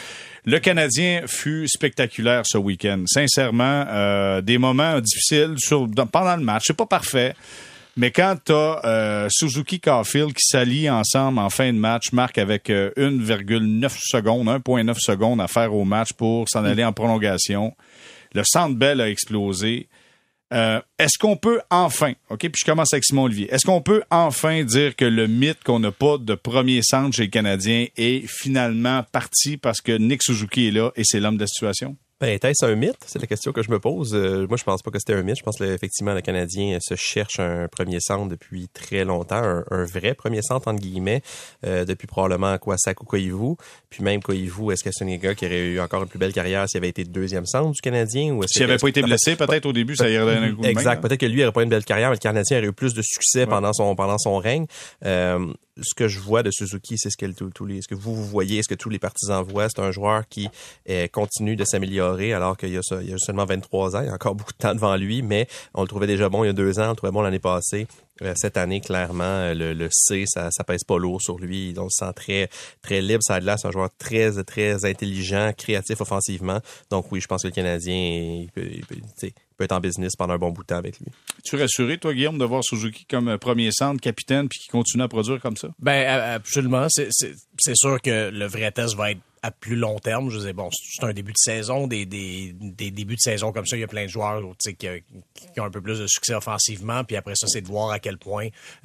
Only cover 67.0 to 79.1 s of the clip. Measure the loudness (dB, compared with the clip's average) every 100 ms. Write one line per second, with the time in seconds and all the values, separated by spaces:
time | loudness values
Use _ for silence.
67 | -2 0 0 0 0 -2 -2 -4 -6 -12
68 | _ -10 -6 -4 -2 -2 -2 -2 -2 -2
69 | -2 -2 -2 0 -2 -2 -4 -4 -2 0
70 | 2 0 -2 -4 -4 -6 -4 -4 0 0
71 | 0 -4 -6 -6 -8 -6 -8 -8 -4 -4
72 | -4 -8 -4 -2 -2 -6 -20 _ -2 0
73 | 2 2 2 0 0 -2 -4 -4 -4 -6
74 | -2 2 2 0 -6 -2 -2 0 -2 -2
75 | -4 -4 -2 0 0 -2 -4 -4 -4 -6
76 | -4 -4 -4 -4 -4 -4 -6 -18 _ -4
77 | -2 -6 -4 -4 -4 -2 -2 -2 -2 -2
78 | -2 -2 -4 -8 -10 -10 -10 -12 -14 -16
79 | -16